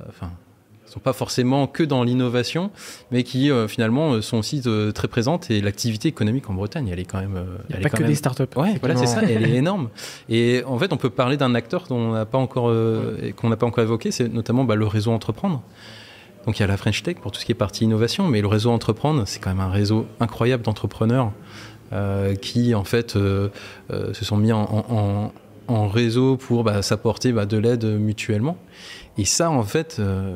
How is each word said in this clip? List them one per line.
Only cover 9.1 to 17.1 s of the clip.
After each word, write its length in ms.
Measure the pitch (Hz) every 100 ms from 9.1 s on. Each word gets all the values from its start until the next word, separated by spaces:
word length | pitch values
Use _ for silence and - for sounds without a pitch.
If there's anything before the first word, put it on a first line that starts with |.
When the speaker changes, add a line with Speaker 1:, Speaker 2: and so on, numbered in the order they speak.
| 233 214
Speaker 1:
ça, 60 |
elle 120 | 110 113
est 60 | 123
énorme. 340 | 160 196 113 - - - -
Et 340 | 113 120 123 131
en 120 | 120
fait, 140 | 190
on 60 | 139
peut 120 | 127
parler 280 | - 127 143
d'un 180 | 131 120
acteur 300 | - 180 -
dont 100 | 123
on 140 | 113
n'a 140 | 110 110
pas 120 | 131
encore, 300 | 127 127 120
euh, 460 | 113 113 110 113 110
Speaker 3:
Ouais. 80 | 117
Speaker 1:
et 20 |
qu'on 160 | 104 113
n'a 60 | 110
pas 100 | 120
encore 180 | 113 110
évoqué, 260 | 113 208
c'est 160 | - 120
notamment, 320 | 117 113 120 127
bah, 100 | 107
le 100 | 107
réseau 260 | 107 110
Entreprendre. 500 | 117 - 110 196 139 - - - - - - - - -
Donc 120 | 107
il 40 |
y 20 |
a 40 | 98
la 80 | 98
French 280 | 110 101
Tech 140 | -